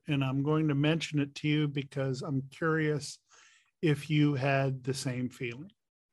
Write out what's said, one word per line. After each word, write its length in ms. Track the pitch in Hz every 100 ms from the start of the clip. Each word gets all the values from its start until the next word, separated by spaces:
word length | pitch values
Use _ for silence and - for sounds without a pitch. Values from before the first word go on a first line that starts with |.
| -
and 160 | 143
I'm 180 | 135 135
going 280 | 143 156 156
to 60 | 139
mention 440 | 147 165 - 147
it 160 | 143 -
to 120 | 151
you 200 | 147 151
because 560 | 143 139 143 135 131
I'm 180 | 180 135 135
curious 720 | - 165 160 151 151 - - _ - - _ _ _
if 260 | 160 143 -
you 240 | 151 147
had 500 | 143 139 139 135 131
the 120 | 135 131
same 340 | 131 123 123
feeling. 420 | - 120 120 190 - _ _ _